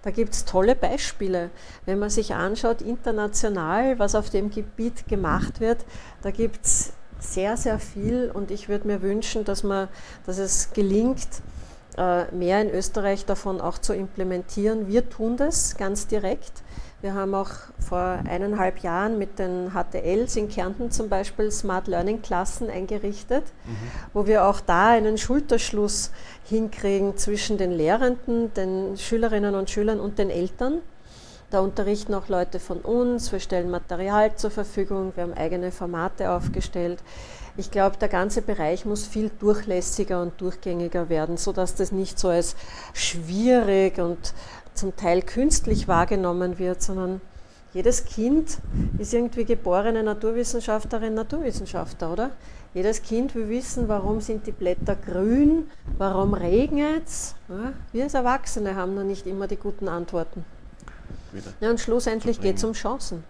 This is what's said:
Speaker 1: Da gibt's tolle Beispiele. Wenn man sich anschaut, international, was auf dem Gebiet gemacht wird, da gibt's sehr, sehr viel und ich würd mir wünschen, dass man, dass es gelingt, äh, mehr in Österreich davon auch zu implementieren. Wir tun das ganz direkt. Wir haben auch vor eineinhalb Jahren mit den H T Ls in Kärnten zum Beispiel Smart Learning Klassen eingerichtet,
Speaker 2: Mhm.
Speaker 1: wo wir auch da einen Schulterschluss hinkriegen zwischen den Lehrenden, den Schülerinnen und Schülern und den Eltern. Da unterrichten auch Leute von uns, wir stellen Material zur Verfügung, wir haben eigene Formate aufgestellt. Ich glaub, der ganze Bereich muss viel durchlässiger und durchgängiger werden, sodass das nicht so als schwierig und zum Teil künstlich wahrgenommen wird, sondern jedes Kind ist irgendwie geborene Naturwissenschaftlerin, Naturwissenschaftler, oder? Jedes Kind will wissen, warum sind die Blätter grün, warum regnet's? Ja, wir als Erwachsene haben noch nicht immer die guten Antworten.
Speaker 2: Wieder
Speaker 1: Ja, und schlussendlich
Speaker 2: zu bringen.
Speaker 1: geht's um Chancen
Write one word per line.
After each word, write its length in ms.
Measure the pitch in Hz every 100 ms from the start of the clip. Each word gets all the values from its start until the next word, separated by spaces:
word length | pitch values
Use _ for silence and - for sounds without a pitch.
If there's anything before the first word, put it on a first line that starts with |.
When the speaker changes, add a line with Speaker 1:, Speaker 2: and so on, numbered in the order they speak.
Speaker 1:
Da 80 | 208
gibt's 320 | 196 220 -
tolle 320 | - 185 196 254
Beispiele. 720 | - 277 - - 196 185 170 - - - -
Wenn 120 | 190
man 120 | 208
sich 240 | 208 208
anschaut, 460 | - 180 226 240 233
international, 1160 | 196 247 262 214 208 208 220 196 160 190 262 247
was 160 | 202
auf 160 | 214 208
dem 200 | 202 208
Gebiet 580 | 208 202 - 233 240 -
gemacht 500 | 202 175 175 - -
wird, 240 | 226 226 - - - -
da 80 | 196
gibt's 640 | - 226 - - - - - - -
sehr, 380 | - 190 196 233
sehr 220 | 247 214
viel 520 | - 202 220 247 247
und 180 | 202 202
ich 180 | 202 -
würd 160 | 202
mir 160 | 208 202
wünschen, 440 | 196 208 226 226 208
dass 160 | 202
man, 260 | 202 196 190 - - - -
dass 100 | 185
es 360 | 196 - -
gelingt, 520 | - 196 202 233 262 - - - - - - - -
äh, 340 | 180 175 175
mehr 260 | 180 175 196
in 80 | 214
Österreich 560 | 185 190 220 202 196
davon 380 | 202 196 202 185
auch 160 | - -
zu 160 | -
implementieren. 920 | 202 190 - 190 180 185 - 208 220 196
Wir 200 | 220 254
tun 300 | - 220 240
das 380 | 285 320 - -
ganz 280 | 196 202 -
direkt. 460 | 214 190 262 - - - - - -
Wir 140 | 196
haben 200 | 196 196
auch 160 | 196 196 - - -
vor 400 | - 180 180 180 -
eineinhalb 500 | 180 202 208 185 -
Jahren 380 | 185 170 208 220
mit 200 | 196 196
den 340 | 190 180 180
H 100 | 190
T 140 | 175 -
Ls 360 | 165 196 247 233
in 120 | 208
Kärnten 420 | 196 180 202 240
zum 180 | - 220
Beispiel 420 | 196 196 - 214
Smart 360 | 208 202 185 190
Learning 340 | 175 185 226
Klassen 480 | - 180 196 - 233
eingerichtet, 760 | 190 185 208 208 202 - 262 311 -
Speaker 2:
Mhm. 60 | - 107 117 - -
Speaker 1:
wo 140 | 202 101
wir 200 | 214 190
auch 140 | 202
da 280 | - 175 208
einen 280 | 233 214 208
Schulterschluss 960 | - 269 285 233 - 214 208 202 - - - -
hinkriegen 720 | - 214 214 - 202 196 196 196
zwischen 400 | - 208 - 208
den 120 | 180
Lehrenden, 800 | 175 156 214 254 247 - 233 226
den 420 | - 190 190 190 196
Schülerinnen 560 | - 233 226 214 202
und 160 | 196 196
Schülern 300 | - 208 220
und 180 | 202 208
den 120 | 202
Eltern. 500 | 170 180 - 247 320 - - - - - - -
Da 100 | 196
unterrichten 540 | 196 190 202 208 208
auch 140 | 196 -
Leute 300 | 185 175 180
von 200 | - 175
uns, 500 | - 240 247 240 -
wir 80 | 190
stellen 320 | - 185 175
Material 640 | 180 - 180 190 208 214
zur 160 | 214 220
Verfügung, 600 | 208 202 - 196 - 190
wir 80 | 185
haben 100 | 175
eigene 360 | - 160 180 180
Formate 600 | - 175 170 180 - 185
aufgestellt. 720 | 175 156 180 - 190 175 175 - - - - - -
Ich 140 | 202
glaub, 280 | 202 196 196
der 80 | 208
ganze 340 | 185 190 233
Bereich 420 | 220 202 156 180 208
muss 200 | 208 -
viel 240 | 220 214 -
durchlässiger 840 | 208 208 208 180 175 - 190 180
und 180 | 175 -
durchgängiger 680 | 180 - 196 175 175 180 170
werden, 260 | 160 160 170
sodass 380 | - 190 180 -
das 160 | 185
nicht 260 | 190 190 -
so 100 | 190
als 280 | 170 - - - - -
schwierig 1040 | - - 170 160 185 240 254 208 196 190 185
und 360 | 170 175 - - - - -
zum 220 | - 196 -
Teil 260 | 190 175
künstlich 640 | - 226 285 - - 208 -
wahrgenommen 720 | 170 180 196 180 175 180 180
wird, 240 | 180 180
sondern 380 | - 190 185 190 - - - - -
jedes 320 | 185 220 247 -
Kind 520 | - 226 302 311 - - - - -
ist 160 | 208
irgendwie 300 | 233 240 233
geborene 580 | 226 226 190 180 214 226
Naturwissenschaftlerin, 1120 | 220 208 220 233 233 240 226 214 - 226 220
Naturwissenschaftler, 960 | 220 220 294 285 - 190 175 160 - 165
oder? 180 | 180 247 - - - -
Jedes 300 | 180 196 226
Kind 340 | - 226 262 233
will 120 | 214
wissen, 380 | 240 247 - 226
warum 340 | 208 190 180
sind 280 | - 214 -
die 40 |
Blätter 440 | - 180 180 - 196
grün, 720 | - 180 202 247 294 320 311 - - -
warum 380 | 196 190 196
regnet's? 1040 | 202 175 196 294 285 294 320 320 - - - -
Ja, 240 | 185 240 269 -
wir 100 | 226
als 100 | 277
Erwachsene 600 | 285 247 262 - 233 208
haben 220 | 190 185 196
noch 80 |
nicht 240 | 196 196 190
immer 180 | 190 196
die 100 | 202
guten 300 | 202 196 190
Antworten. 580 | 170 170 180 165 - 165 - - - - - - - -
Speaker 2:
Wieder 200 | 98 95 -
Speaker 1:
Ja, 100 | 214
und 80 | 233
schlussendlich 580 | - 233 233 220 226 220
Speaker 2:
zu 60 |
bringen. 120 | 196
Speaker 1:
geht's 100 | 190
um 80 | 220
Chancen 500 | 220 196 269 - 170